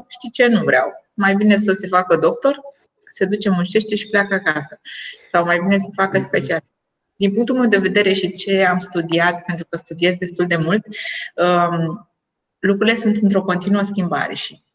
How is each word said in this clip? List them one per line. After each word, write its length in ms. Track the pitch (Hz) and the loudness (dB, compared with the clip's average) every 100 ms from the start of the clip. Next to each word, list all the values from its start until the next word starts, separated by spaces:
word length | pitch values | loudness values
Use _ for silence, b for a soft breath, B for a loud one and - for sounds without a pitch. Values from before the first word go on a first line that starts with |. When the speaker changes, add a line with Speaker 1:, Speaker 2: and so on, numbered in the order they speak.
| - | -16
Speaker 1:
„Știi 220 | - 240 | -14 -10
ce, 160 | - 240 | 2 4
nu 120 | 214 | 4
vreau. 240 | 143 127 - - _ | 4 2 0 -6 _
Mai 220 | - 196 196 | -2 2 4
bine 200 | 214 202 | 4 4
să 160 | 208 | 2
se 140 | 190 185 | -2 0
facă 280 | 185 185 160 | 0 2 2
doctor, 440 | 160 - 269 285 - _ _ _ _ | 2 2 0 -2 -10 _ _ _ _
se 200 | - 190 | -4 -2
duce, 240 | 208 208 | 0 0
muncește 460 | 180 180 220 214 214 | 0 0 0 0 -6
și 120 | - | -2
pleacă 240 | 202 196 | -2 0
acasă.” 460 | 190 170 151 147 - B B B B - | -2 -2 -4 -6 -16 B B B B -2
Sau 140 | 175 170 | 0 2
mai 140 | 175 | 0
bine 180 | 185 196 | 2 0
să 100 | 196 - | 0 -2
facă 220 | 196 190 | 0 0
Speaker 2:
Mhm. 80 | 190 | 0
Speaker 1:
special. 360 | - 139 165 - _ _ _ _ _ | -2 -2 -4 -6 _ _ _ _ _
Din 180 | 196 | 0
punctul 220 | 202 240 254 | 0 0 2
meu 140 | 240 | 2
de 80 | 202 | 2
vedere 360 | 190 190 196 | 2 2 2
și 200 | 196 180 | 0 -2
ce 300 | - 202 190 185 | -6 -2 2 2
am 140 | 180 | 0
studiat, 640 | - 175 165 165 170 175 - | -2 -6 -2 0 0 -2 -8
pentru 200 | 170 - | -10 -8
că 80 | 165 | -12
studiez 380 | - 165 175 180 | -12 0 0 0
destul 300 | 180 175 175 | -6 -4 0
de 80 | 170 | 0
mult, 300 | 156 214 - 208 B B B - | 0 -2 -4 -12 B B B 0
um, 720 | 175 175 175 170 165 - - _ _ _ _ _ | 2 4 2 0 -2 -6 -14 _ _ _ _ _
lucrurile 360 | 190 196 214 226 | 0 2 2 2
sunt 220 | 220 208 | 0 2
într-o 220 | 202 196 | 2 2
continuă 380 | 190 175 196 202 | 0 -2 0 0
schimbare 520 | 196 - 175 147 - | 0 -2 -2 -4 -4
și 300 | - - - _ | -6 -10 -14 _